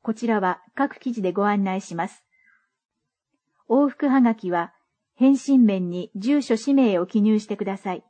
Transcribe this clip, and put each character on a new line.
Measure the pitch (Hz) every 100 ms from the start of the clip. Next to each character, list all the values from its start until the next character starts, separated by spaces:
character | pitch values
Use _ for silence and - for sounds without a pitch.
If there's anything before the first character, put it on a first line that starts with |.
こ | -
ち | 220 233
ら | 214
は | 185 175 _ -
各 | 277 -
記 | 254
事 | 233
で | 185
ご | 180 202
案 | 208
内 | 196 190
し | - 165
ま | 185
す。 | - _ _ _ _ _ _ _ _ _ _ _ _ _ _ -
往 | 240 285
復 | - 285
は | 262
が | 240
き | 220 180
は、 | 175 170 _ _ _ _ _
返 | 262 277
信 | - 269 220
面 | 190 180
に | 180 175 196
住 | 220 294
所 | 247 226
氏 | 277
名 | 277 240 180
を | 180
記 | 220
入 | 214 214
し | 214
て | 202
く | 196
だ | 196
さ | 196
い。 | 180